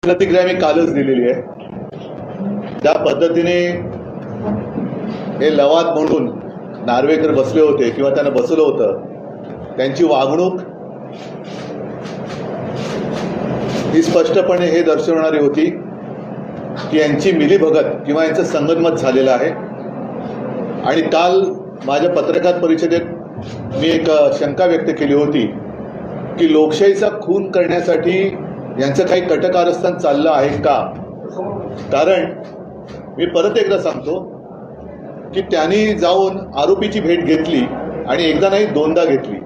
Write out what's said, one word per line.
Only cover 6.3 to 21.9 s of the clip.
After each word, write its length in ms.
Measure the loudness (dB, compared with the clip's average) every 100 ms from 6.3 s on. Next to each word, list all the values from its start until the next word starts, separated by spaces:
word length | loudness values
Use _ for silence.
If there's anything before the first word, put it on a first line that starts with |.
| -6 -12 -14 -14 -8 -2
नार्वेकर 460 | 2 4 2 2
बसले 300 | 2 2 4
होते 280 | 4 4 2
किंवा 200 | 2 0
त्यांना 220 | 2 2
बसवलं 300 | 2 2 4
होतं, 400 | 4 4 0 0 -8 -14 -14 -14 -14 -14 -12 -4
त्यांची 260 | -2 2
वागणूक 500 | 4 4 2 2 0 -2 -8 -14 -14 -14 -14 -14 -14 -14 -12 -12 -10 -10 -10 -10 -10 -10 -10 -8 -8 -8 -6 -6 -6 -4 -4 -4 -4 -4 -4 -4 -4 -4 0
ही 80 | 2
स्पष्टपणे 640 | 4 2 4 2 2 2 2
हे 160 | 2
दर्शवणारी 560 | 2 2 2 2 2 2
होती 320 | 2 2 0 -2 -10 -12 -12 -12 -12 -12 -12 -12 -10 -10 -2
की 80 | 2
यांची 320 | 2 2 2
मिलीभगत 540 | 4 4 6 6 4 2 -2 -2
किंवा 180 | 0
यांचं 200 | 2 2
संगनमत 520 | 0 0 2 2 2 2
झालेलं 360 | 2 4 4
आहे. 180 | 4 2 -2 -8 -10 -10 -10 -10 -8 -10 -8 -8 -8 -8 -4 -2
आणि 160 | 0
काल 420 | 2 2 4 4 2 -2 -10 -10
माझ्या 240 | -2